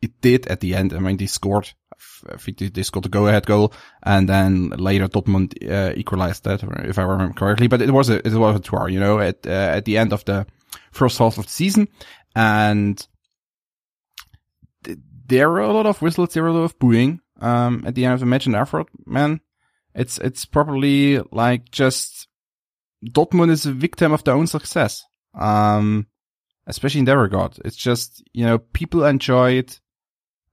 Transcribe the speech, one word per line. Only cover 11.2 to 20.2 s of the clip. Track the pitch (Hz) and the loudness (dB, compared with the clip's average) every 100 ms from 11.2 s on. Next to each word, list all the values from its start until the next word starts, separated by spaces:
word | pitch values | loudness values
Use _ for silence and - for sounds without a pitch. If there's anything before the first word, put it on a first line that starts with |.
| 113 107 | 0 0
of | 101 | -8
the | |
season, | - 185 208 208 - - - _ 113 | -4 0 2 0 -4 -20 -20 _ 0
and | 110 107 107 104 101 98 - _ _ _ _ _ _ _ _ _ _ - - _ _ _ _ _ | 2 2 2 2 0 -4 -10 _ _ _ _ _ _ _ _ _ _ -20 -20 _ _ _ _ _
th-, | - 80 50 - - | -18 -18 _ -20 0
there | 127 151 | 2 4
were | 175 | 2
a | 214 | 0
lot | 214 214 | 0 0
of | 196 | 0
whistles, | 165 165 175 | -2 0 -2
there | 165 | 0
were | 165 | 0
a | |
lot | 165 | 0
of | 165 - | -2 0
booing, | 123 113 131 165 - _ | 4 4 2 -2 -12 _
um, | 117 120 120 117 - | -2 0 0 -2 -4
at | 120 | -2
the | |
end | 127 | -2
of | 127 | 0
the | 123 | 0
match. | 131 135 | 0 0
And | 107 | 0
I | |
thought, | 139 156 156 - - | -2 -4 -8 -14 -6
man, | 135 147 160 - _ _ _ _ | -2 -2 -2 -8 _ _ _ _
it's, | - 127 | -8 -8
it's | - | -6